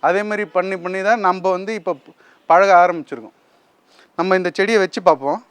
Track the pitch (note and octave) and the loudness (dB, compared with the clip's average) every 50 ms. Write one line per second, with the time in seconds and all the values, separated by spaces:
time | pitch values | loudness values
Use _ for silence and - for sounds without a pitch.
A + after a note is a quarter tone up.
0 | - D3 F3 G3 G#3 G#3+ G#3+ G#3 G#3 - _ F#3 F3 F#3+ G3 F#3 E3+ F3+ F#3 F#3+ | 0 0 0 0 -2 -4 -6 -6 -6 -4 _ -4 -4 -4 -6 -8 -8 -8 -8 -4
1 | F#3+ G3+ A3+ A#3+ G3+ F#3 F3+ F#3 F3 F#3+ F#3 F3+ G3 G3 A3 G#3+ - F#3+ E3+ C3+ | 0 0 0 0 2 -2 -2 0 -2 -4 -4 -4 -6 -8 -10 -8 -6 -8 -8 -8
2 | _ - - _ _ _ _ _ _ _ E3 F3 G3 G3 F#3+ F3 F3 F3+ F3 E3 | _ -20 -20 _ _ _ _ _ _ _ 4 4 6 6 6 6 6 4 2 -4
3 | D3 _ - B2 A2 G2+ _ _ _ _ _ _ _ _ _ _ _ _ _ _ | -8 _ -12 -14 -14 -18 _ _ _ _ _ _ _ _ _ _ _ _ _ _
4 | _ _ _ - E3+ F#3+ F#3+ F#3 F#3 F3 F3 - - G#3 A#3 G#3+ F#3+ F3+ - - | _ _ _ -6 -2 0 0 0 0 -2 -2 -2 -2 0 2 0 0 0 -4 0
5 | F#3+ F#3 D#3+ C3+ C3+ C#3 D#3 A3 - _ | 2 2 2 2 0 -6 -6 -6 -8 _